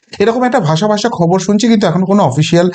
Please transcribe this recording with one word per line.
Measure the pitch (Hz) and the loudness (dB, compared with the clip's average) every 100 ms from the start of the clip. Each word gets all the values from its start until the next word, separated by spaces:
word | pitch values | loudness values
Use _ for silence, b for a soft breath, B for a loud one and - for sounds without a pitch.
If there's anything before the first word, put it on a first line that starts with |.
| B B | B B
এরকম | 214 247 | -2 0
একটা | 247 247 | 0 0
ভাষা | 151 160 208 | 0 0 0
ভাষা | 208 226 | -2 -2
খবর | - 165 185 | -2 0 0
শুনছি, | 190 208 226 | 0 0 2
কিন্তু | 226 196 | 2 0
এখন | 165 | -2
কোনো | 190 208 | 0 2
অফিসিয়াল, | 175 120 156 170 180 | 2 0 0 2 0